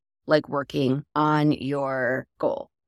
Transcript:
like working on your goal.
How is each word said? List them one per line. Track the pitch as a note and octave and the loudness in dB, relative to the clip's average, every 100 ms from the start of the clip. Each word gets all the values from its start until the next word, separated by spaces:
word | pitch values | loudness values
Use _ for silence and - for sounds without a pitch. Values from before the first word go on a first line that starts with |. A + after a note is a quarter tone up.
| _ _ - | _ _ 0
like | D3+ - | 2 2
working | C#3+ B2+ D3 C3 C#3 - D3 | -6 -4 -2 0 0 -2 0
on | D3+ D3+ D3+ | 2 4 2
your | - C3+ C#3+ C3+ C3 B2 C3 - - | 0 -2 -4 -4 -2 -2 -2 -6 -4
goal. | - - - _ | -4 -4 -10 _